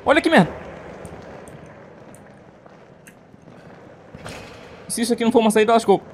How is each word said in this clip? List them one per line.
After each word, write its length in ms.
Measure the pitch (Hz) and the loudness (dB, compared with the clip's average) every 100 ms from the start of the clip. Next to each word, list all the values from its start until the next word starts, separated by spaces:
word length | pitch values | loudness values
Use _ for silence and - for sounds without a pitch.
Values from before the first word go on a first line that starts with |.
Olha 160 | - 302 | 0 0
que 80 | 330 | 2
merda! 220 | 302 170 - - - - - - - - - - - - - - - - - - - - - - - - - - - - - - - - - - - - - - - - - - - - | 2 2 -4 -18 -20 -20 -20 -20 -20 -20 -20 -20 -20 -20 -20 -20 -20 -20 -20 -20 -20 -20 -20 -20 -20 -20 -20 -20 -20 -20 -20 -20 -20 -20 -20 -20 -20 -20 -20 -18 -18 -20 -20 -20 -20 -12
Se 140 | - | -6
isso 100 | 233 | -4
aqui 100 | 233 | -2
não 80 | 226 | 2
for 80 | 240 | 2
uma 140 | 220 | 4
saída, 220 | 214 214 | 2 4
lascou. 280 | 233 226 190 - | 2 4 0 0